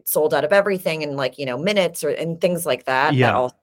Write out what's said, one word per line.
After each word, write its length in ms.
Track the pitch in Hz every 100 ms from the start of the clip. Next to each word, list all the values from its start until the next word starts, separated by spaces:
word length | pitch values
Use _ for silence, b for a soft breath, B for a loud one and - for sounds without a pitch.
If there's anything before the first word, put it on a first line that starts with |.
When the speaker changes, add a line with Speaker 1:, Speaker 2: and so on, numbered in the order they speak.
| -
Speaker 1:
sold 260 | - 151
out 120 | 151
of 100 | 147
everything 480 | 202 202 185 180 160
in, 140 | 147 139
like, 240 | 131 -
you 60 | 135
know, 120 | 123
minutes 460 | 180 208 170 170
or, 60 | 151
and 300 | - 165 165
things 280 | 175 175 165
like 180 | 127 -
that, 240 | 131 151
that 40 | 135
Speaker 2:
Yeah. 180 | 120
Speaker 1:
also 220 | 120 127 -